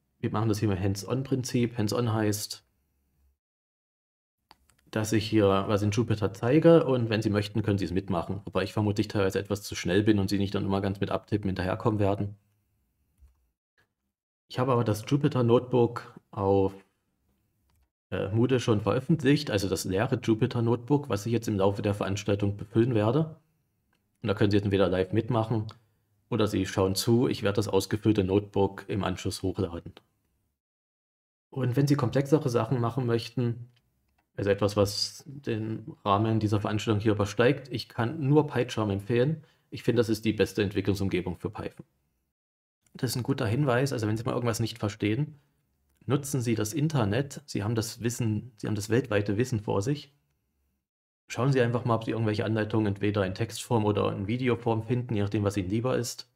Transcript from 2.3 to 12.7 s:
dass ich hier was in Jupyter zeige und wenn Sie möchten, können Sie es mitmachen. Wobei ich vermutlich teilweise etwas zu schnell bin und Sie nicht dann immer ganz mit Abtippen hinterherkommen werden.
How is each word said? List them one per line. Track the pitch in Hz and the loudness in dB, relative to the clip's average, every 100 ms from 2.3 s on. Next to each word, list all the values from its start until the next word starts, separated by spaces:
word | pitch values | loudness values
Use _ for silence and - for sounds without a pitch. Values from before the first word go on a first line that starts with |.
| 104 - - _ _ _ _ _ _ _ _ _ _ _ _ _ _ _ _ _ _ _ - _ _ _ | -2 -6 -12 _ _ _ _ _ _ _ _ _ _ _ _ _ _ _ _ _ _ _ -20 _ _ _
dass | 110 104 | -4 0
ich | 110 101 | 0 2
hier | 110 98 | 4 6
was | 98 98 104 | 4 2 0
in | 104 | 2
Jupyter | 110 117 104 98 | 0 0 0 -2
zeige | - 117 156 165 165 - | -2 2 4 8 6 6
und | 127 113 | 0 0
wenn | 107 | 0
Sie | 107 | 2
möchten, | 101 101 113 | 0 0 -2
können | 107 98 | 0 0
Sie | |
es | 85 | 0
mitmachen. | 90 - 87 - 95 - | -2 -2 -4 -4 -8 -4
Wobei | 95 | -4
ich | 98 | -2
vermutlich | 113 104 101 104 | 0 0 0 -2
teilweise | 107 95 95 | 0 0 0
etwas | 104 98 | -4 -6
zu | - | -6
schnell | - 90 95 | -8 0 4
bin | 104 104 | 4 4
und | 95 | 2
Sie | 101 | 0
nicht | 98 | -2
dann | 101 | -2
immer | 98 98 | -2 -2
ganz | 98 98 | -2 -4
mit | 98 | -4
Abtippen | 98 - 104 98 | -4 -2 -4 -2
hinterherkommen | 92 92 - 117 104 | -4 -4 -2 -2 0
werden. | 98 101 101 - _ _ _ | 0 0 -4 -10 _ _ _